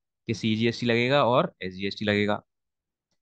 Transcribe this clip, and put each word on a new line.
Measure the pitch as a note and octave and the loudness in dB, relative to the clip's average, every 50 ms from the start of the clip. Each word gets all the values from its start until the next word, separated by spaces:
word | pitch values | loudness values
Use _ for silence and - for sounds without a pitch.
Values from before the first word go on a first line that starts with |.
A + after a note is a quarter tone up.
| _ _ _ _ _ | _ _ _ _ _
कि | - A2+ | -8 -6
सीजीएसटी | - - A2 G#2+ G#2+ A#2 A#2 A2+ - A#2+ | -2 -2 0 0 2 0 0 0 0 0
लगेगा | A#2+ A#2 A#2 A#2+ B2+ C#3 D3 B2+ | 0 2 2 2 2 2 2 4
और | A2+ B2 C#3+ F#3 - - - F#2 | 4 4 2 2 0 -4 -10 -12
एसजीएसटी | F#2 F#2 F#2 G2 G2 - - G#2+ | -12 -8 -6 -6 -8 -6 -4 -2
लगेगा। | G#2 G#2 G2+ G#2 G#2 G#2 - - _ _ _ _ _ _ _ _ _ _ _ _ _ _ _ | 0 2 2 2 0 -2 -4 -6 _ _ _ _ _ _ _ _ _ _ _ _ _ _ _